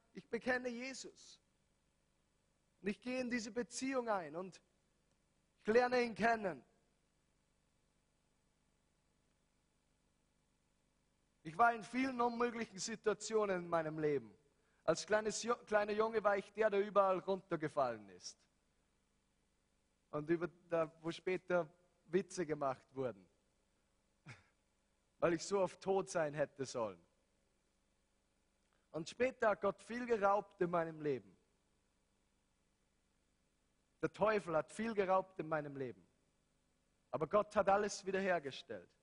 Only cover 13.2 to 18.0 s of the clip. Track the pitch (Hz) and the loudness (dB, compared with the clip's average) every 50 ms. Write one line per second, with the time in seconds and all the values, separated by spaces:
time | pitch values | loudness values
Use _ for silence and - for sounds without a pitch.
13.2 | - - 220 214 208 202 190 180 175 170 170 165 160 156 156 160 156 151 147 135 | -2 0 0 2 2 2 0 -2 -2 0 0 0 0 0 -2 0 0 2 2 0
14.2 | 117 107 95 - _ _ _ _ _ _ _ _ - - 160 - - - 202 214 | -2 -4 -16 -20 _ _ _ _ _ _ _ _ 0 0 0 0 2 2 2 2
15.2 | 214 214 196 - - 226 240 - - - 214 208 208 208 208 208 220 226 226 214 | 2 0 -4 -2 -2 -2 -2 -2 -2 0 2 2 2 2 2 2 2 2 2 2
16.2 | 196 208 202 202 190 - - 202 220 220 202 202 202 208 185 202 196 190 185 180 | 2 2 2 2 0 -4 -2 2 2 2 4 2 0 2 4 4 6 6 4 2
17.2 | - 185 196 185 - - 170 156 156 151 - 147 135 123 117 110 | 0 -2 -2 -2 -2 -4 -4 -2 -2 -2 0 0 0 0 0 -4